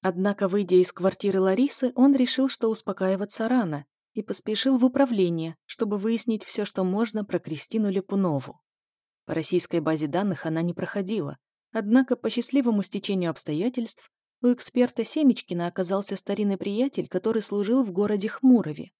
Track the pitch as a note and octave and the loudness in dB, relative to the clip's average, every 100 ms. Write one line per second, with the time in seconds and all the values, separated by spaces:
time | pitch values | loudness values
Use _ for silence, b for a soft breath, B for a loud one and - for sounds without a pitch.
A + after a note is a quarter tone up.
0 | F#3+ F3 F#3+ G3 G3 G3 F#3+ F#3 F3+ - | -2 0 -2 0 0 0 4 4 4 2
1 | F3+ F#3+ G3+ F#3+ F#3+ F#3+ C#4 - B3+ - | -2 0 -2 2 2 2 2 0 -2 4
2 | C4 C#4 B3 - C4 - A3+ A3 - F#3+ | 4 6 2 2 0 0 -2 -2 -4 -2
3 | F#3+ F#3+ G3+ - A3+ B3+ G3 D3 C#3 _ | 0 -2 -2 -4 0 2 0 -4 -10 _
4 | _ - G#3 F#3+ - G#3+ C4+ C4 B3+ C4 | _ -10 -4 -4 -2 -2 2 4 4 4
5 | C4+ A3+ F3+ E3+ D#3+ - _ - A3 G#3 | 2 4 2 0 -4 -8 _ -6 -4 -2
6 | G#3 A3+ - A3 - - G#3 - F#3 G3 | -2 -2 -2 -4 -4 -6 -6 -2 -2 0
7 | A#3 G#3+ G3+ F3 - D#3 - A3+ G#3 G3 | -2 -4 -4 -4 -4 -8 -4 -2 0 -2
8 | F#3+ G3 F#3+ C#3+ C3 - _ _ _ _ | -2 0 0 0 -6 -16 _ _ _ _
9 | _ _ _ D#3+ D#3+ F3+ - F3 D#3 D#3+ | _ _ _ -4 0 0 0 -2 0 -2
10 | D3+ E3 G3+ F3 D#3+ D#3+ E3+ F3 F3+ - | -2 -2 -2 -2 -4 -2 -2 -4 -6 -6
11 | F#3 A3 C#3+ D3 _ _ _ A3+ G3+ A#3+ | -4 -4 -6 -10 _ _ _ -6 2 4
12 | C4 A#3+ A3+ A#3 A3+ C#4 A#3+ G#3+ F#3+ G3+ | 4 0 -2 -4 0 0 2 0 -2 -6
13 | G3 G3 E3+ D#3+ - D3+ G#3+ B3 A#3 - | -4 -2 -2 -4 -4 -2 -2 -2 -6 -8
14 | - _ _ _ B3 B3 - A#3+ B3 - | -14 _ _ _ 0 2 0 0 0 0
15 | A3+ - D4 A3+ - F3 E3+ F3 F3+ G3 | -4 2 4 4 -2 -4 -4 -2 -2 -2
16 | G3+ G3 - G3+ G#3 F#3+ - G3+ C4+ - | -2 -6 -4 -2 0 -2 -4 -2 -2 -2
17 | D#3 F#3 A3 A3 G#3 G3+ G3+ B3+ A#3 F3+ | -4 -2 0 -2 -2 -2 0 0 0 0
18 | G#3 G#3 G#3 - C4 B3 E3+ D3+ - _ | 0 0 -2 2 6 6 4 -8 -12 _